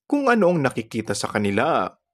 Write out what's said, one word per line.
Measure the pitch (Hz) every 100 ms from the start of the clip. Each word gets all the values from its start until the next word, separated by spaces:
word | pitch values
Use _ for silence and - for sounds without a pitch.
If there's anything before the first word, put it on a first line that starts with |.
| -
kung | 285 277
ano | 233 175
ang | 175
nakikita | 127 120 110 113 110 104
sa | -
kanila | 110 101 101 147 131 90 - _